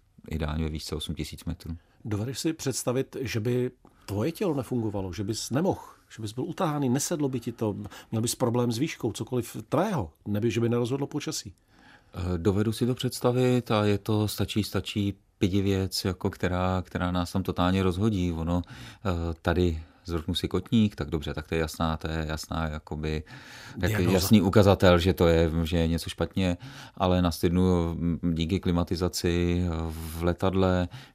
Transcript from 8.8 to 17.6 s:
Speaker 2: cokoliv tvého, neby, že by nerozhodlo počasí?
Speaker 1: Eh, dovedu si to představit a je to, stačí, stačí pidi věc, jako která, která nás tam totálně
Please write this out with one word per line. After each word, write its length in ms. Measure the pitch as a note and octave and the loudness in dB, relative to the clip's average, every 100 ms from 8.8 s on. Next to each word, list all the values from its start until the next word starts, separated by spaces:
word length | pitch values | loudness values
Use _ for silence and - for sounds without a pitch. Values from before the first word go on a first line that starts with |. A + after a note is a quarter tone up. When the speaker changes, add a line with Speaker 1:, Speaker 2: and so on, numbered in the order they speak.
| D3+ - A#2 | -4 -4 -6
Speaker 2:
cokoliv 440 | - G#2+ B2 A#2 - - | -4 -4 -4 -4 -8 -2
tvého, 420 | C3+ G#3 E3 D#2+ - - | 0 0 -2 -4 -8 -4
neby, 240 | G#2 A#2 | -2 0
že 100 | A2 | 2
by 80 | A#2 | 2
nerozhodlo 380 | A#2+ A#2+ C3+ C#3 | 0 0 -2 -4
počasí? 480 | D3 D#3 D3 G2+ - _ _ - - _ | -6 -6 -8 -10 -16 _ _ -20 -20 _
Speaker 1:
Eh, 240 | F2 F2 F2+ | -6 -2 0
dovedu 340 | F#2 G2 G#2+ | 2 2 2
si 140 | G#2+ B2 | 0 0
to 80 | |
představit 760 | B2 B2 - B2 B2 B2+ B2 - | 0 -4 0 0 2 4 2 2
a 140 | G#2+ | 2
je 140 | G#2 G2+ | 2 2
to, 300 | - G#2+ G#2 | 2 0 0
stačí, 360 | - G2 G#2+ | -2 -2 -2
stačí 500 | F#2+ G2 - G#2+ G2+ F#2+ _ - | -2 -2 -4 -2 -2 -4 _ -2
pidi 240 | G2 G2 | 0 2
věc, 420 | G2 F#2+ F#2+ - | 2 0 0 -2
jako 260 | G2 F2+ G2 | -4 -2 -4
která, 520 | - F2+ F2+ F#2 F#2 - | -2 -2 0 0 0 -2
která 240 | E2+ F2+ | -4 -2
nás 200 | F2+ F2 | 0 -2
tam 100 | G2 | -2
totálně 400 | F#2 F2+ | -2 0